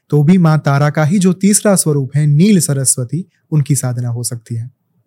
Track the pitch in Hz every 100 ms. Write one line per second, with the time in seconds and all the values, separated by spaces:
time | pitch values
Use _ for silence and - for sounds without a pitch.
0 | _ 147 147 190 160 156 147 139 147 151
1 | 151 202 185 180 196 214 214 185 160 147
2 | 131 143 151 147 202 196 139 135 131 -
3 | 120 151 - _ - 156 139 135 127 123
4 | 123 120 120 117 - 117 123 _ _ _